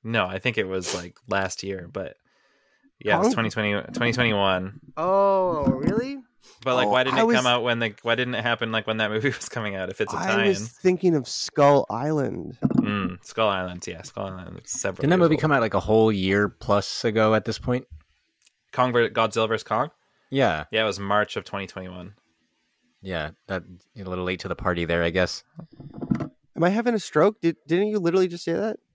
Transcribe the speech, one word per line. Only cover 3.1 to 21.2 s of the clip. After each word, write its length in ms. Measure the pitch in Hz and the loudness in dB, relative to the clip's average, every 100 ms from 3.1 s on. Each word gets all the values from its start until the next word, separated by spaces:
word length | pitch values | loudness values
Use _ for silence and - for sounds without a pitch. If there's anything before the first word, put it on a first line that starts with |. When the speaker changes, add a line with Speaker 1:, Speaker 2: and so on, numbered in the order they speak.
| 90 | 2
Speaker 1:
it 40 | |
was 80 | 104 | 2
Speaker 2:
Kong? 60 | 180 | 2
Speaker 1:
twenty 140 | 113 | -2
twenty, 240 | 113 104 101 - | -2 -2 -2 -4
twenty 180 | - 120 | -2 0
twenty-one. 680 | 117 120 101 98 92 92 - - - | 2 2 2 2 2 -2 -12 -16 -6
Speaker 2:
Oh, 680 | 175 196 196 190 185 160 139 | 0 2 2 2 0 0 0
really? 480 | - - 220 254 277 - _ - - | 0 0 -2 -4 -8 -14 _ -20 -8
Speaker 1:
But, 140 | 131 127 | -2 2
like, 120 | 123 | 4
Speaker 2:
Oh, 40 | |
Speaker 1:
why 120 | 127 131 | 4 2
didn't 140 | 131 | 2
Speaker 2:
I 20 | |
Speaker 1:
it 60 | 226 | 4
Speaker 2:
was 80 | 175 | 4
Speaker 1:
come 100 | 127 | 4
out 160 | 123 | 2
when 160 | 120 117 | 2 0
the, 140 | 117 101 | -2 -4
why 140 | 117 117 | -2 0
didn't 200 | 123 117 | 0 -2
it 80 | |
happen, 280 | 117 117 113 | 0 0 0
like, 120 | 110 107 | -2 -2
when 120 | 110 | -2
that 140 | 107 | 0
movie 180 | 110 135 | 0 -2
<laughs> 80 | - | -2
was 100 | - | -8
coming 280 | 123 107 98 | -6 -6 -4
out 140 | 92 | -6
if 120 | 101 | -4
it's 120 | 104 | -4
a 40 | 113 | -2
Speaker 2:
I 80 | 180 | 0
Speaker 1:
tie-in? 220 | - 202 | 2 2
Speaker 2:
was 180 | 185 110 | 0 -4
thinking 460 | - 185 180 185 160 | -2 0 2 2 2
of 100 | 123 | -2
Skull 580 | - - - 143 143 - | -8 -6 4 6 6 2
Island. 680 | 110 147 156 123 87 76 - - - | -4 -2 -2 -2 -6 -12 -2 2 2
Speaker 1:
Mm, 480 | 104 104 92 90 - | 0 -2 -4 -8 -10
Skull 220 | - 110 | 0 0
Island, 380 | 95 90 90 92 | 0 -4 -8 -12
yeah, 140 | 82 | -12
Skull 260 | - - 98 | -12 -10 -10
Island. 300 | 92 87 87 | -10 -14 -16
It's 200 | - - | -12 -6
several 240 | 101 92 | -6 -2
Speaker 3:
Didn't 80 | 139 | 2
that 40 | 185 | 4
Speaker 1:
years 40 | 170 | 4
Speaker 3:
movie 100 | 151 | 4
Speaker 1:
old. 60 | |
Speaker 3:
come 100 | 156 | 2
out, 80 | 139 | 2
like, 120 | 113 | 2
a 60 | 98 | 0
whole 320 | 95 110 110 | 4 4 6
year 380 | 104 95 101 104 | 4 2 2 0
plus 560 | - - 101 - - 117 | -4 0 0 0 -4 -2
ago 280 | 107 110 | 2 2
at 120 | 110 107 | 2 0
this 120 | 107 | -6
point? 260 | - 123 - - _ _ _ _ _ _ _ | -4 -4 -6 -20 _ _ _ _ _ _ _
Speaker 1:
Kong 180 | - 127 | 0 2
ver-, 180 | 120 113 | 4 2
Godzilla 380 | 107 113 113 110 | 2 0 0 0
versus 160 | 110 | -2
Kong? 260 | - 110 147 _ _ _ _ | -2 -2 -2 _ _ _ _
Speaker 3:
Yeah. 340 | 135 120 78 76 | 0 2 0 -2
Speaker 1:
Yeah, 100 | 110 | -2
it 20 | 110 | 0
was 140 | 92 | -2
March 380 | 101 104 | 0 0